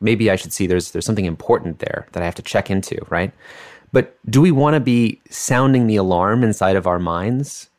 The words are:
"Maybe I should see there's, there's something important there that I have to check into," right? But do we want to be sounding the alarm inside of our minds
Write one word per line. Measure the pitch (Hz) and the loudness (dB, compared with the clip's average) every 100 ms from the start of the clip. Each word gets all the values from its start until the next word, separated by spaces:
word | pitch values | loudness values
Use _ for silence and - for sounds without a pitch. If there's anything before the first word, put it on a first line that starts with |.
"Maybe | 107 117 110 | 0 2 2
I | |
should | 95 - | 0 -4
see | - 92 | -6 0
there's, | 90 - | 0 -2
there's | 85 - | -6 -4
something | 104 92 | -2 -2
important | 82 - 117 87 - | -6 -2 -2 -2 -8
there | - - - | -8 -8 -10
that | 87 | -6
I | 85 | -6
have | - | -8
to | |
check | - 104 - | -6 -6 -2
into," | 95 - - - | -4 -4 -10 -6
right? | 85 95 - - - - - _ | -4 -4 -8 -20 -20 -20 -20 _
But | 131 - _ - | 0 0 _ 0
do | 127 | 4
we | 175 | 4
want | 135 147 | 4 4
to | 151 | 2
be | 127 120 113 - _ | 2 2 2 -2 _
sounding | - - 127 135 131 113 | -10 -2 2 4 4 4
the | 104 | 2
alarm | 92 87 95 117 | 2 2 2 2
inside | 113 101 95 | 2 2 2
of | 95 90 | 2 0
our | 90 | -2
minds | 87 85 101 127 139 - - | 0 -2 -2 -4 -6 -12 -20